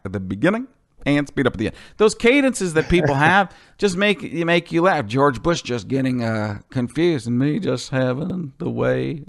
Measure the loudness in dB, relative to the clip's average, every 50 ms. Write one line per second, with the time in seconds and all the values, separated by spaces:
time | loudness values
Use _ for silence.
0 | -12 -8 -8 -8 -6 -6 -4 0 0 0 0 0 -4 -10 _ _ _ _ _ -8
1 | -2 0 0 0 0 -2 -2 -2 -2 0 0 -2 -4 -6 -6 -8 -18 -10 -2 2
2 | 2 2 2 2 2 4 4 4 4 2 0 0 -2 -2 0 0 2 4 2 4
3 | 4 4 2 4 4 4 4 4 2 0 -4 -16 -20 _ _ -2 -2 0 0 2
4 | 2 2 0 0 -4 -8 -6 -4 0 2 2 2 0 0 0 2 2 4 2 2
5 | -2 -2 0 2 2 2 2 0 0 -2 -2 -2 -2 -6 -6 -6 -4 -4 -2 -2
6 | -2 -2 -2 -2 -2 -2 -2 -2 -2 -4 -6 -8 -10 -8 -6 -4 -4 -4 -2 0
7 | 0 2 0 0 -2 -2 0 0 0 0 0 -2 -2 -2 -4 -4 -4 -4 -2 -2
8 | 0 0 -2 -4 -4 -6 -6 -6 -8 -10 -10 -10 -8 -6 -4 -2 0 0 0 -2
9 | -2 -6 -8 -10 -12